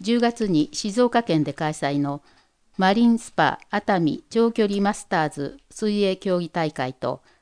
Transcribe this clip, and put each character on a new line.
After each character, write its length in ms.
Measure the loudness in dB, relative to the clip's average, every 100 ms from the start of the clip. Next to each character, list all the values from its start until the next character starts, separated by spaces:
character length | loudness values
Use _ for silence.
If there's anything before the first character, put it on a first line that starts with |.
十 180 | -2 0
月 300 | 0 0 0
に 220 | 2 0
静 300 | -4 -4 0
岡 200 | 2 2
県 220 | 0 0
で 80 | 0
開 220 | -4 -6
催 260 | -4 -2 -2
の 220 | -2 -6 -12 _ _ _ _ 0
マ 160 | 2
リ 120 | 4 4
ン 120 | 2
ス 140 | -2
パ 280 | 0 0 0 -6
熱 220 | -6 -2
海 320 | 0 0 -2 -4
長 200 | 0 0
距 160 | 2 0
離 140 | 0
マ 140 | 0
ス 120 | -2 -2
タ 200 | -2 -2
ー 40 |
ズ 280 | -4 -10 -10 _
水 320 | -6 -2 0
泳 140 | 0 0
競 240 | -2 -2
技 80 | -2
大 240 | -2 -4
会 220 | -2 -6
と、 280 | -4 -6 -6 _ _